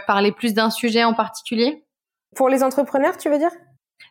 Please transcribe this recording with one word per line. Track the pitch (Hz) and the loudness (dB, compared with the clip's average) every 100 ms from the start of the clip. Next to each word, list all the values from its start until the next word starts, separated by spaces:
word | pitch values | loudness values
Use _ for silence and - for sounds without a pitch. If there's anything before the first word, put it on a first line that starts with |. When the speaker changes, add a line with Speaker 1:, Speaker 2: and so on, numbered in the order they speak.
Speaker 1:
parler | - 202 208 | 0 2 0
plus | 202 233 | 0 -2
d'un | 214 226 | 0 0
sujet | 220 240 226 | 0 -2 2
en | 233 | 2
particulier ? | 226 220 - - 226 240 311 _ _ _ _ _ | 0 -2 -8 -6 -2 -2 -2 _ _ _ _ _
Speaker 2:
Pour | - 254 | -2 2
les | 269 | 2
entrepreneurs, | 262 262 285 277 302 359 | 2 0 0 0 0 -2
tu | 320 | -2
veux | 285 | 0
dire ? | 330 339 _ _ _ _ - | 0 -4 _ _ _ _ -12